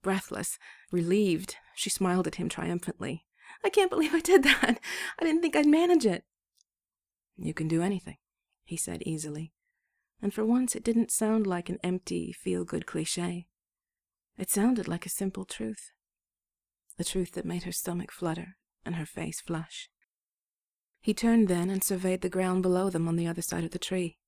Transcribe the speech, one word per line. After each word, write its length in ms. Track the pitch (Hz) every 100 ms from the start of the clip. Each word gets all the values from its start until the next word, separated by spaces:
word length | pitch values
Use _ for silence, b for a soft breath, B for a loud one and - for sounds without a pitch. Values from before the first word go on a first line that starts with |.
Breathless, 560 | - 190 - - - - B B B
relieved, 640 | 180 170 202 202 165 190 - _
she 160 | - 214
smiled 380 | - 185 185 175
at 80 |
him 140 | - 175
triumphantly. 760 | - 170 175 - - 190 165 _ B B B
"I 80 | 403
can't 200 | - 370
believe 220 | - 311
I 60 | 339
did 240 | 320 381
that. 380 | 277 - 240 233 B B B B
I 40 |
didn't 160 | 330 320
think 140 | 339
I'd 140 | - 294
manage 360 | 311 349 349
it." 200 | 226 175 _ _ _ _ _ _ _ _ _ _ _ -
"You 180 | 156
can 140 | 160 160
do 120 | 165
anything," 380 | 180 190 - - _ _ _ _
he 120 | - 165
said 280 | - 165 -
easily. 460 | 156 160 147 160 _ _ _ _ _ _ _
And 140 | 202
for 100 | 214
once 300 | 220 247 254
it 80 | 233
didn't 300 | 233 226 233
sound 340 | - 214 220 202
like 220 | 180 170
an 100 | 180
empty, 480 | 180 185 - 180 170
feel-good 540 | 175 - 180 170 - -
cliché. 600 | 165 160 - 175 175 - _ _ _ _ _ _ _ _ -
It 140 | 190
sounded 380 | 202 226 240 170
like 180 | 165 180
a 100 | -
simple 240 | 196 190
truth. 480 | 190 - 220 214 - _ _ _ _ _ _ _ _ _ _ -
A 60 |
truth 300 | 170 190 175
that 100 | -
made 180 | 170 175
her 100 | 180
stomach 380 | 175 - 175 -
flutter 460 | - 170 165 175 - _ _
and 120 | - 170
her 100 | 151
face 340 | - 156 160
flush. 480 | - 165 165 - - _ _ _ _ _ _ _ _ _ _ _
He 120 | -
turned 320 | 208 233 233 202
then 240 | 175 180
and 140 | 190
surveyed 380 | - 190 185 185
the 60 | 185
ground 340 | 185 185 185
below 280 | 180 180 196
them 160 | 175 165
on 80 |
the 140 | 165 170
other 140 | 170
side 200 | - 175
of 80 | 165
the 80 | 180
tree. 400 | - 185 170 _